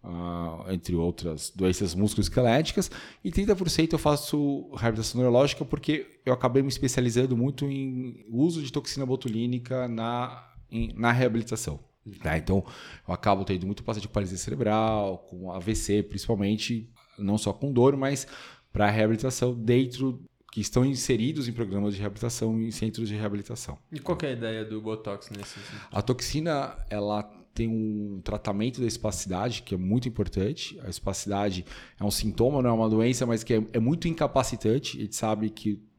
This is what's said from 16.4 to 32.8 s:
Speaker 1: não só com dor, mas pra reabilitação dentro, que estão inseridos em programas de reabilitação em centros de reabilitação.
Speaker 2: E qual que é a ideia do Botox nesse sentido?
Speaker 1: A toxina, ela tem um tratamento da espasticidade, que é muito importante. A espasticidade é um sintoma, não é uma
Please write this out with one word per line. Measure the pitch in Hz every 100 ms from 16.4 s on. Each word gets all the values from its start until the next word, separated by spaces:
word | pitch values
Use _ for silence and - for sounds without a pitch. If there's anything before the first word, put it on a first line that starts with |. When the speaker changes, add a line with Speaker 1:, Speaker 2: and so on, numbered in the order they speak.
| 101 107 - 117 113 _ _ -
Speaker 1:
não | 101 104
só | -
com | 95 139
dor, | 123 127 139
mas | 135 139 - - - - _
pra | - 104
reabilitação | 107 110 113 131 127 123
dentro, | 120 110 123 127 127 131 127 - _ _
que | -
estão | 104 123 131
inseridos | 131 - 120 117 156 120
em |
programas | 117 110 98 101
de | 101
reabilitação | 104 98 117 - 113 113
em | 113
centros | 110 113 107 113
de |
reabilitação. | 104 107 101 101 117 - 139 _
Speaker 2:
E | 156
qual | - 175
que |
é | 151
a |
ideia | 123 113 110
do | 107 110
Botox | 107 110 107 101 -
nesse | 104 101 -
sentido? | 101 104 -
Speaker 1:
A | 104
toxina, | 104 123 - 147 165 147 139 - -
ela | 107 101 104 104 - -
tem | - 113
um | 113 110 104 104 98
tratamento | 90 104 - 101 113 127
da | 120
espasticidade, | - 107 98 - 90 113 117
que | -
é | 92
muito | 92 113 123
importante. | 113 101 - 98 160 - -
A | -
espasticidade | 87 - 95 98 101 104 90 90 - - _
é |
um | 104
sintoma, | - 110 - 120 147
não | 123
é |
uma | 113